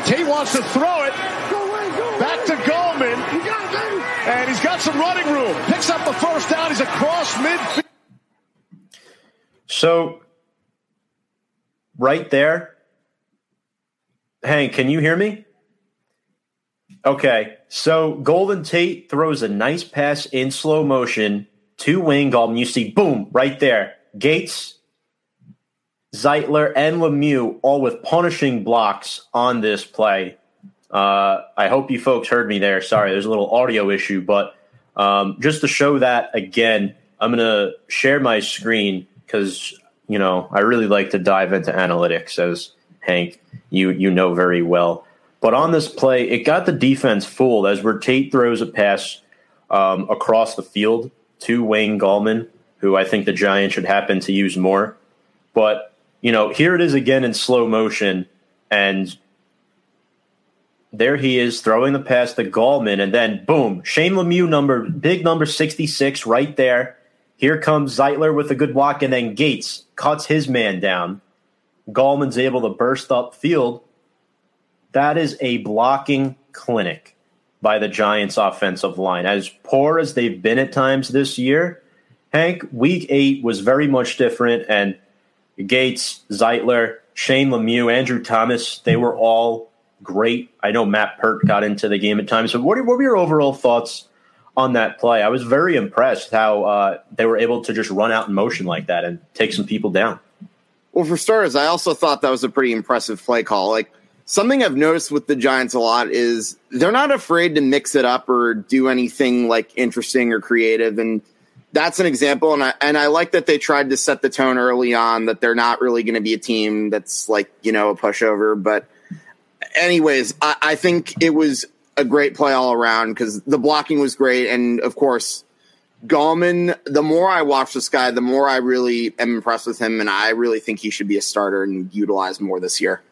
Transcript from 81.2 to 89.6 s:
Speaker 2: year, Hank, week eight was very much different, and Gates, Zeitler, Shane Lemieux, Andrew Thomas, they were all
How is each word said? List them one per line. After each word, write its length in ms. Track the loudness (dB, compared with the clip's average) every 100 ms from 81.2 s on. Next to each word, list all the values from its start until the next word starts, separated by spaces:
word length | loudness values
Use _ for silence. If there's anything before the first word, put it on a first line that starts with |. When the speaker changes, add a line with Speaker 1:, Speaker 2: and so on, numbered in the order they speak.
| -2 -2
Speaker 2:
year, 440 | 0 0 0 -6 _ _ _ _ _
Hank, 340 | 0 0 -2 -10
week 340 | 0 0 0 0
eight 340 | 2 2 2
was 160 | -2 0
very 260 | 2 2 2
much 300 | 2 0 0
different, 480 | 0 2 0 0 0
and 280 | 0 0 -4 _ _ _ _ _ -12 0
Gates, 560 | 2 2 -2 -8 -10 _
Zeitler, 680 | 0 2 2 2 2 0 -6 _
Shane 380 | -8 0 2 2
Lemieux, 420 | 0 0 0 2
Andrew 300 | 0 0 -4
Thomas, 560 | 0 0 2 -2 -4 -6
they 160 | 0 2
were 180 | 2
all 560 | 2 2 4 2 -2